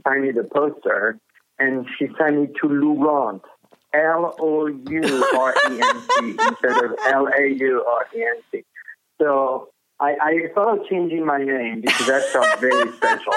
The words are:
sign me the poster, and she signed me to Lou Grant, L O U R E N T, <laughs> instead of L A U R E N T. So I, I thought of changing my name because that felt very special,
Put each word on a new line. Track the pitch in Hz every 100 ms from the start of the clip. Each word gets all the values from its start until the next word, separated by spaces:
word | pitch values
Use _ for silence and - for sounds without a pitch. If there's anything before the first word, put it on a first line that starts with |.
| 139
sign | 139
me | 135
the | 117
poster, | 104 143 147 147 98 104 107 113 _ _ _ -
and | 135 131 123 -
she | 139 -
signed | 156 147
me | 143 -
to | 156
Lou | 143 151 147
Grant, | 151 143 113 98 - - _ _ _
L | 151 160 165 170 156
O | 160 156 151
U | 135 135 160 151 131 131 127
R | 131 523 587
E | 123
N | 508 240 - 554
T, | 233 -
<laughs> | 453
instead | - 127 123
of | 120 - 135
L | 135 135 135
A | 139
U | 135 131 123 113
R | 120 - 226
E |
N | 117 117 -
T. | - - - - - _ -
So | 151 139 135 127 - _ _ -
I, | 143 143
I | 151 165 160 208
thought | 220 208
of | -
changing | 185 170 165
my | 156 139
name | 135 131 117 110
because | 123 - 123
that | 139 135
felt | 131 120 -
very | 127 135 - -
special, | - - -